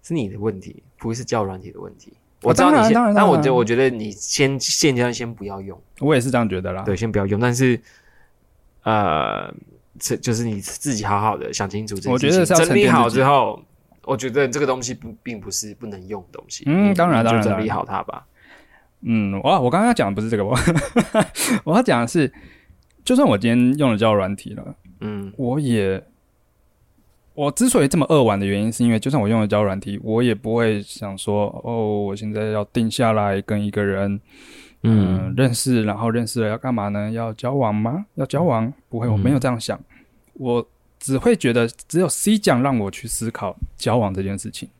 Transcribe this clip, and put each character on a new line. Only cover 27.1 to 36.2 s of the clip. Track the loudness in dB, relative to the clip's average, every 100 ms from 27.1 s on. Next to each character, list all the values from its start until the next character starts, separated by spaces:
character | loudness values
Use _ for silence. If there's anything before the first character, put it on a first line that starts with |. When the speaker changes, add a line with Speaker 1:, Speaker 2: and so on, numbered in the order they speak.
| _ _
Speaker 2:
我 | -4 -4
之 | 0 2
所 | 4
以 | 2
这 | 2
么 | 4
扼 | 4
腕 | 4 2
的 | -2
原 | -2
因， | -2
是 | 0
因 | 2
为 | 2
就 | 0
算 | 0
我 | 2
用 | 0
了 | 2
交 | 2
友 |
软 | 0 -2
体， | -8 -10
我 | -2 0
也 | 0 0
不 | -2
会 | 0 2 0
想 | -6 -12 -12 -8
说 | -4 -2 -2 -4
，“哦， | -6 -4 -2 -2
我 | -4
现 | -6 -6
在 | -6 -4
要 | -4 -2
定 | -2 -2
下 | 0 2
来 | 2 0 -2
跟 | -2 -4
一 | -2
个 | -2
人， | -2 -2 -2 -4 _ -20 -20 -20 -20 _
Speaker 1:
嗯。 | 4 4 4 2
Speaker 2:
呃， | -2 0
认 | 0
识， | 0 0 0
然 | 0 -2
后 | -2
认 | -2